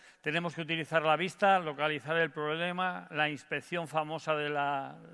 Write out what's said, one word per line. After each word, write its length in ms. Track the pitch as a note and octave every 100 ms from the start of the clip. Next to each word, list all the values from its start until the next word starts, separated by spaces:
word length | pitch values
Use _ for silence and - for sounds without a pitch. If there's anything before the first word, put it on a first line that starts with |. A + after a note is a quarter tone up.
| - -
Tenemos 320 | D3+ D#3 E3+
que 80 | D#3+
utilizar 400 | D#3+ E3 D3 D#3+
la 140 | D#3 D3+
vista, 440 | F3+ - G3+ F#3+
localizar 580 | D#3+ C#3 D3+ D3+ C#3 E3
el 120 | D#3+
problema, 800 | D3+ D3+ D#3+ F3 F3+ F#3 F3+ F3
la 200 | D3+ D3+
inspección 580 | D3 - D3 - F3 D#3+
famosa 480 | D3+ D3+ D#3+ - D3+
de 140 | D3
la, 500 | D3 C#3+ C#3 C3+ D#3+ E3